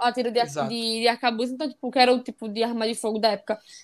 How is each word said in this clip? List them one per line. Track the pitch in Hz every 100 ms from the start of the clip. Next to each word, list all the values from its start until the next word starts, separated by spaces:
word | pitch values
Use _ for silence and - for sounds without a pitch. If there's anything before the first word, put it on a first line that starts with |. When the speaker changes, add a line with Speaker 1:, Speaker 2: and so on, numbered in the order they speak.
Speaker 1:
a | 240
tiro | 247 240
de, | 233
Speaker 2:
Exato. | 233 - 220
Speaker 1:
de, | 233 226 226
de | 233
arcabuz, | 240 247 226 247
então, | 254 302
tipo, | 247 254
que | 262
era | 247
o | 247
tipo | 247 - 220
de | 208
arma | 226 233 226
de | 233
fogo | 226 226
da | 220
época. | 202 - 214 _ -